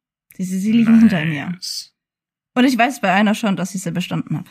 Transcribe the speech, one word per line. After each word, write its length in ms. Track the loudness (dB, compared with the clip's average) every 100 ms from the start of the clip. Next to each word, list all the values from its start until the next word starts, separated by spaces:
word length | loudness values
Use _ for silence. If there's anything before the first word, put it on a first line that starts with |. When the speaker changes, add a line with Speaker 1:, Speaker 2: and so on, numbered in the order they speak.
| _ _ _ -12
Speaker 1:
Sie, 80 | -8
sie, 140 | -4
sie 120 | 0
liegen 280 | 2 4 6
hinter 260 | 6 4 -2
mir. 240 | -4 -8
Speaker 2:
Nice. 400 | -10 -10 -12 -14 _ _ _ _ _ _
Speaker 1:
Und 120 | 0 0
ich 120 | 2
weiß 220 | 0 -2
bei 100 | -2
einer 220 | 2 2 0
schon, 200 | -2 -2
dass 200 | -4 -6
ich 80 |
sie 80 | -6
bestanden 460 | -6 -6 -6 -6 -8
hab. 120 | -10